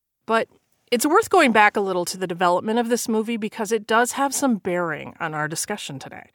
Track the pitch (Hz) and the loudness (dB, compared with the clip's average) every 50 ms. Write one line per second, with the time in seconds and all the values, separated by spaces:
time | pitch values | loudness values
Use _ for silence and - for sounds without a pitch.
0 | _ _ _ _ _ - 226 226 - - _ _ _ _ _ _ _ _ - 240 | _ _ _ _ _ -2 -2 -2 -2 -4 _ _ _ _ _ _ _ _ -2 0
1 | - 302 320 440 440 - - 370 320 262 220 220 208 208 - 226 202 190 185 180 | 2 2 4 2 4 4 4 4 6 6 6 6 6 6 6 2 0 0 -2 -2
2 | 175 - - 185 185 175 180 170 185 175 175 180 - 214 220 240 240 226 240 226 | -2 -4 -4 -6 -6 -6 -2 0 2 2 2 2 0 0 0 0 0 0 -2 -2
3 | - - 220 220 220 220 240 220 214 208 - - 220 196 233 226 208 - 220 226 | -2 -2 -2 -2 -2 -2 -4 -4 -4 -6 -6 -8 -4 -2 -2 -4 -2 0 2 2
4 | 247 240 - 254 277 277 262 - 277 269 233 185 - 196 175 180 175 165 151 143 | 2 2 0 -2 -2 -2 -2 0 0 0 0 0 -2 -2 -2 -2 -2 -4 -4 -6
5 | 135 127 - - - 160 156 151 151 151 160 156 - - 208 202 - - 147 131 | -10 -12 -10 -8 -8 -6 -4 -4 -4 -4 -4 -6 -6 -6 -8 -8 -8 -12 -12 -14
6 | - 131 - - - _ _ | -14 -16 -18 -20 -20 _ _